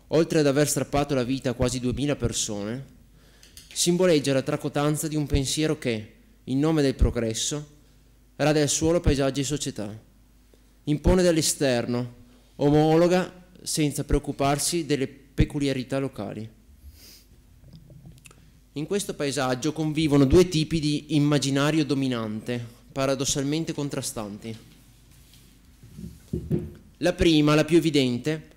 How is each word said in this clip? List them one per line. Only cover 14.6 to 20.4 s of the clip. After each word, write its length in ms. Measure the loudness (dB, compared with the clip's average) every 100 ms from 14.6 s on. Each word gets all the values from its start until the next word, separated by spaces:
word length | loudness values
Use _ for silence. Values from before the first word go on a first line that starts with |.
| -2 -2
delle 220 | -2 -2 -4
peculiarità 880 | -8 -6 0 0 0 -2 -2 -4 -4
locali. 480 | -4 -6 -10 -10 -12 -16 -20 -20 -20 -20 -20 -20 _ -20 _ -20 -20 -20 -20 -20 -20 -20 -20 -20 -20 -20 _
In 120 | -10
questo 300 | -4 -4 -4
paesaggio 580 | -6 -4 -2 -2 -2 -2
convivono 540 | -2 -2 0 4 6 8
due 200 | 6